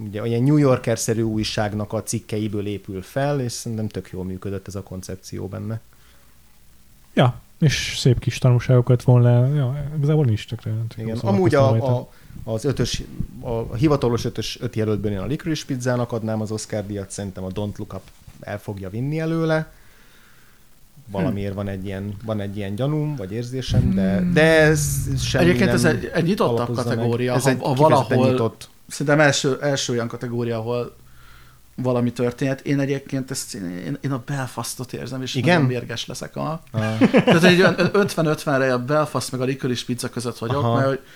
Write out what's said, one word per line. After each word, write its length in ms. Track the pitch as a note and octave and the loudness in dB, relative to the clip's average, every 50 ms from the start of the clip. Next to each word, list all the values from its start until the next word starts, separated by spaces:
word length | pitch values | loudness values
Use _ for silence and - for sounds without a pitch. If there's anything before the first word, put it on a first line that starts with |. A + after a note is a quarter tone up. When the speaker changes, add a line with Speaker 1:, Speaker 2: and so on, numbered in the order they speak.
| A2+ G#2 | -12 -10
Speaker 1:
ugye, 140 | G2 G#2 | -8 -6
olyan 220 | G#2+ A#2 A#2 A#2 B2 | -4 -2 0 2 4
New 140 | C#3 D3+ D3+ | 4 4 6
Yorker-szerű 640 | D3 C3+ B2+ A#2+ - - A2+ A2+ - - A#2 A2 | 6 6 4 4 2 0 -2 0 0 -2 0 0
újságnak 720 | A2+ A2+ A2 A2 G#2+ - - - G#2+ G#2 G2+ G#2+ G#2 - - | 0 0 0 -2 -2 -2 -2 -2 -2 -2 -2 -4 -4 -4 -4
a 100 | G#2+ G2+ | -6 -4
cikkeiből 640 | - - A2+ - - - G#2+ G#2+ G#2+ G2 G#2 G2+ G#2 | -4 -6 -6 -6 -6 -4 -4 -4 -4 -4 -4 -4 -4
épül 340 | G#2 F#2+ - - G2 F#2+ | -6 -8 -8 -10 -10 -10
fel, 400 | F#2 - - C#3 C#3 C#3+ D3 C#3+ | -10 -8 -4 -4 -2 0 0 -2
és 100 | B2+ B2 | -2 -4
szerintem 360 | - - - A#2+ A2+ A2 A2 G#2 | -6 -8 -8 -6 -4 -4 -4 -4
tök 220 | - - F#2 - | -6 -8 -8 -8
jól 120 | - F2+ F2+ | -8 -8 -8
működött 440 | F#2 F#2 F#2 - G2+ G2 F#2+ - - | -6 -8 -8 -8 -8 -8 -8 -8 -10
ez 80 | F#2 | -10
a 80 | G2+ F#2+ | -10 -10
koncepció 640 | - F2+ F#2 F#2 - F#2+ F#2 - - - G2 G2 F#2+ | -10 -12 -12 -10 -10 -12 -12 -12 -12 -10 -10 -8 -8
benne. 320 | G2+ G#2 G2+ G#2 A2+ A2+ - - - - - - _ _ _ - _ - _ _ _ - - - - - _ - - - - _ - | -8 -8 -8 -6 -8 -8 -10 -14 -20 -20 -20 -20 _ _ _ -20 _ -20 _ _ _ -20 -20 -20 -20 -20 _ -20 -20 -20 -20 _ 2
Speaker 2:
Ja, 220 | - B2+ B2+ - - - _ - - | 4 4 4 2 0 -8 _ -4 2
és 360 | E3 D3 - - - - - - | 2 2 2 2 -2 -6 -6 0
szép 200 | - C#3 A#2+ - | 4 4 4 4
kis 180 | - - - - | 2 -2 -2 2
tanulságokat 640 | - C3 B2 A#2+ - - C3 B2 A#2+ - B2+ A#2+ - | 4 4 4 4 4 4 4 4 6 6 2 4 6
von 180 | - B2 B2 | 6 6 6
le. 280 | A#2+ A#2+ A#2+ B2 B2 C3 D3 | 8 6 6 6 4 4 2
Ja, 340 | D3+ C3+ A#2+ C3 D3 C#3+ C#3 D3+ D#3 | 0 0 0 -2 -4 -6 -6 -4 -2
igazából 280 | C#3 C#3+ D#3 D3+ D3+ | 0 2 4 4 4
nincs 220 | A#2 A2 G2+ - - | 2 2 0 -2 -6
tökre, 240 | - A2 - A2+ A2 A2+ A2+ A2 | -10 -8 -6 -6 -4 -4 -4 -6
tökre 160 | - - A2 | -8 -6 -6
Speaker 1:
Igen, 120 | A2 A2 | -6 -4
Speaker 2:
szórakoztam 200 | A#2 - G3 G3+ | -2 0 2 2
Speaker 1:
amúgy 200 | G3 F#3 E3+ D3+ | 4 4 4 6
a, 140 | C#3+ C3+ C3+ | 6 6 6
Speaker 2:
rajta. 280 | A#2 A2+ A2+ C3 B2 B2 | 6 4 2 2 0 0
Speaker 1:
a, 120 | B2 - - - - - - - - | -2 -6 -14 -20 -20 -20 -18 -14 -8
az 220 | A#2+ A2+ A2 - | -6 -4 -2 0
ötös, 360 | C#3+ A#2+ G2+ B2 A2+ - - - - - - - - - B2+ | 0 0 0 0 0 -2 -4 -6 -8 -8 -8 -8 -8 -8 -10
a 340 | B2+ B2+ A#2 A2+ A#2 A#2+ - | -8 -6 -6 -6 -6 -6 -2
hivatalos 500 | A2+ B2+ D#3+ D3 C#3 C3 A#2+ A#2+ A2+ - | 2 2 4 4 4 2 2 0 0 -2
ötös, 320 | B2 - - A2 - - - | -4 -4 -4 -6 -8 -8 -8
öt 140 | - A#2 - | -8 -6 -4
jelöltből 360 | A2+ A2 G#2+ G#2+ G2+ G2+ G#2+ | -2 0 0 0 0 -2 -2
én 60 | G#2 G2 | -4 -4
a 80 | F#2+ | -4
Licorice 380 | G2+ C3+ D#3+ - E3+ D#3 D3 - | -4 -6 -6 -4 -4 -6 -6 -4
Pizzának 460 | - C#3+ B2 B2 B2+ B2 B2 A#2+ A#2 | -6 -6 -4 -2 -2 0 0 -2 -2
adnám 300 | - A2+ G#2+ A2 A2 A2 | -4 -4 -4 -2 -2 -2
az 100 | A2 G2+ | -4 -4
Oscar 340 | G#2+ G#2+ - - - G#2+ G#2 | -6 -6 -6 -6 -6 -6 -6
díjat, 260 | G2+ G#2 G2+ G2 - | -6 -6 -6 -8 -8
szerintem 320 | - - G2+ - - - F#2 | -8 -10 -8 -8 -8 -8 -8
a 40 | F#2+ | -8
Don't 260 | F#2 G#2+ G#2 G#2 G2 - | -6 -6 -6 -6 -6 -8
Look 160 | G#2+ - - | -10 -12 -12
Up 80 | F#2 - - - - - - - - | -14 -14 -16 -20 -20 -20 -20 -20 -16
el 200 | - - G#2 G#2 | -12 -10 -10 -10
fogja 300 | - - G#2 G2 F#2+ F#2 | -8 -10 -10 -10 -10 -8
vinni 300 | F#2+ A2+ B2+ C#3+ D3+ D#3+ | -6 -6 -4 -4 -4 -4
előle. 520 | D#3+ D#3+ E3 E3 E3 D#3+ D#3+ D#3 D#3 - - - - - - - - - - - - - - - - - - _ - _ - - - - _ - - - | -2 -2 -2 0 0 0 0 0 -2 -4 -10 -20 -20 -20 -20 -20 -20 -20 -20 -20 -20 -20 -20 -20 -20 -20 -20 _ -20 _ -20 -20 -20 -20 _ -20 -18 -8
Valamiért 420 | G2+ G2 E3 C3+ A2+ G2+ G2+ G2+ | -4 -2 -2 -2 -2 -2 -4 -4
Speaker 3:
Hm. 60 | G2 | -4
Speaker 1:
van 120 | G2 G2+ G2 | -4 -4 -4
egy 180 | G2 F#2+ F#2+ | -6 -6 -6
ilyen, 280 | G2+ G2 F#2+ G2 G#2 G#2 G2+ - | -6 -6 -6 -6 -8 -8 -8 -6
van 160 | A2 A2 G#2 | -6 -4 -4
egy 180 | G2+ G2+ G2 G#2 | -4 -6 -6 -6
ilyen 180 | G2+ G2 G2+ | -6 -6 -4
gyanúm, 400 | G#2 B2+ C#3+ D3+ D3+ D3 D3+ D3+ | -4 -2 -2 -2 -2 -2 -4 -4
vagy 160 | C3+ G2 F#2 | -6 -8 -8
érzésem, 640 | G2+ A#2 A#2+ A#2+ B2+ C3 B2 - - - - B2 F#3+ | -6 -8 -8 -6 -8 -8 -4 0 2 2 2 4 2
de, 220 | F#3+ F#3+ F#3+ F#3+ F#3 | 2 2 2 2 2
Speaker 3:
Hmm. 160 | F3+ F3+ F3 | 2 2 4
Speaker 1:
de 100 | D3+ D#3 D#3+ D#3+ D#3+ | 4 6 6 6 6
ez 200 | D#3 D3+ D#3 D3+ D3 C#3+ C#3 - - - C3+ B2+ - | 6 6 4 4 2 0 -2 -2 -2 -2 -2 -2 -2
semmi 200 | - - D3+ E3+ | 0 2 4 4
Speaker 3:
Egyébként 240 | E3+ F3 B2 F#3+ - | 4 4 4 4 4
ez 120 | A#2+ A#2+ | 4 4
Speaker 1:
nem 140 | - E3 - | 4 4 2
Speaker 3:
egy, 160 | - - - - | 2 -2 -4 -2
egy 100 | F3 E3 | 0 0
nyitottabb 320 | E3 G3+ - A3 D3+ A#2+ | 0 2 2 2 2 2
Speaker 1:
alapozza 280 | A#2 A#2+ B2 B2 A#2 B2 A#2+ | 0 0 0 -2 -2 -2 0
meg. 80 | A#2 A2+ | 0 0
Speaker 3:
kategória, 360 | A2+ A#2 A#2 A#2 B2 B2 B2 | 0 0 0 0 0 0 0
Speaker 1:
Ez 100 | C3 B2+ | 2 2
Speaker 3:
ha, 60 | C#3 | 2
Speaker 1:
egy 100 | C3 B2 | 2 2
Speaker 3:
ha 120 | - - C#3 | 0 0 2
Speaker 1:
kifejezetten 340 | B2+ D3 D#3 D3+ C#3+ B2 A2 B2 A#2 | 4 6 6 6 4 4 2 2 4
Speaker 3:
valahol 120 | B2+ C3 | 4 4
Speaker 1:
nyitott. 380 | C3 B2 A2+ A2+ - - - - - - - - | 4 2 0 0 -2 -6 -12 -20 -20 -20 -18 -16
Speaker 3:
szerintem 320 | - - D3+ C#3+ D3 D3+ | -8 -4 0 2 4 6
első, 380 | D#3 C#3+ C3+ - - C#3+ C3 - | 6 4 4 2 0 0 0 0
első 320 | C#3+ D3 C#3 C3+ - - - | 0 -2 -2 -2 -2 -2 -2
olyan 140 | A#2+ A2+ A#2 | -2 -2 -4
kategória, 500 | A#2+ A#2 - B2 A#2 A#2+ A#2+ A#2 A#2 A2+ | -6 -8 -8 -6 -4 -4 -2 -2 -2 -4
ahol 380 | A2 A#2 A#2+ A#2+ A#2+ - - - - - - - - - - - - - - - - - - | -4 -4 -4 -4 -4 -6 -10 -16 -20 -20 -20 -20 -20 -20 -20 -20 -20 -20 -20 -20 -20 -16 -10
valami 360 | - C3 B2+ B2+ B2 A#2+ A#2+ | -4 -2 0 2 2 2 0
történhet. 500 | A#2+ - B2 A#2+ A#2+ - D3 C3+ C3+ C3 | 0 0 -2 -2 -2 -2 -2 -2 -2 -4
Én 180 | - - C#3+ C#3 | -2 -2 0 0
egyébként 520 | C#3 C3+ C#3 C#3 C#3 - - C3+ C3 - | 0 0 -2 -4 -4 -6 -6 -6 -6 -6
ezt, 220 | C#3 - - - - | -8 -8 -8 -10 -10
én, 420 | - F#2+ F2 - F2+ - - C#3+ - | -10 -8 -8 -8 -8 -8 -8 -8 -6
én 100 | - C#3 | -4 -4
a 100 | C#3 B2+ C3 | -4 -4 -6
Belfastot 680 | - D3 C#3 C3 A#2+ - - A#2+ - - - B2+ - - | -6 -6 -6 -6 -6 -8 -8 -8 -8 -8 -10 -10 -10 -10
érzem, 280 | D3 C#3+ A#2+ C3 C3 | -10 -10 -8 -8 -8
és 140 | C3 B2+ - | -8 -6 -4
Speaker 1:
Igen? 180 | C3+ A#2 D3+ F3 E3+ | 0 2 2 4 4
Speaker 3:
nagyon 60 | C#3+ C3 | 4 2
mérges 340 | B2 A#2+ A#2+ - A#2 G#2+ - | 2 -2 -4 -6 -8 -10 -8
leszek. 300 | - B2 - - - - | -10 -10 -10 -12 -10 -8
Aha. 260 | C#3+ C#3 D3 D#3+ D#3+ - - | -6 -6 -6 -6 -8 -12 -8
Speaker 1:
Ah. 280 | - A2 A2 A2 A2 A2+ C4 - | -4 -2 -2 -2 2 2 2 4
Speaker 3:
Tehát 320 | - B3 - - A3+ E3+ D#3+ | 6 4 6 6 6 6 8
egy 160 | F#3 F3+ F3 | 6 8 8
olyan 160 | F#3 - F3+ - F3+ F3 - | 6 4 4 2 2 2 4
ötven-ötvenre 800 | G3 G3+ E3+ - - D#3+ D3+ D3+ D3 - D#3+ C#3+ C3 C3+ C3 B2+ | 2 2 2 0 0 0 0 0 -2 -2 -2 0 2 2 2 2
a 100 | B2 B2 | 0 0
Belfast 460 | B2 D3 D3+ D3+ C#3+ - B2+ A#2+ - | 0 0 0 0 0 -2 -4 -4 -4
meg 100 | - B2+ | -4 -2
a 20 | B2+ | -2
Licorice 420 | B2+ A#2+ - - C3+ B2 A#2 - | -2 -2 -2 -2 -2 -2 -2 -4
Pizza 240 | - B2 A#2+ - A#2+ | -4 -6 -6 -6 -6
között 280 | - B2+ A#2 B2 A2 - | -6 -6 -6 -6 -6 -6
vagyok, 260 | A2+ A#2 B2+ C#3+ A#2+ | -4 -2 -2 0 2
Speaker 1:
Aha. 120 | A#2 A#2 | 2 2
Speaker 3:
mert 120 | A#2+ C3+ C3+ | 2 2 2
hogy 120 | C#3 - - - - | 0 -2 -6 -12 -20